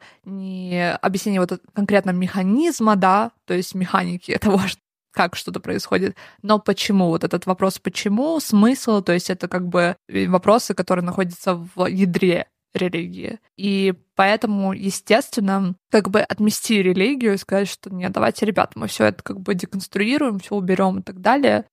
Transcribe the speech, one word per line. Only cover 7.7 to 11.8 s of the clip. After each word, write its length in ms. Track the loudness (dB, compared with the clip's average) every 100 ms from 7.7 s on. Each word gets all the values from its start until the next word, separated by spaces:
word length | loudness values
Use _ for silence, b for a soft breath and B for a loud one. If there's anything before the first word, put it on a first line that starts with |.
| -2
«почему», 640 | -6 -4 -2 0 0 -2
смысл, 640 | 2 4 4 4 0 0
то 100 | 2
есть 160 | 0 -2
это 180 | -6 -6
как 200 | -4 -2
бы, 280 | 0 0 -2 -6
э, 180 | -4 0
вопросы, 460 | 2 4 2 2
которые 320 | -4 -2 -2
находятся 500 | -2 -2 -4 -4 -4 -4 -6
в 100 | -4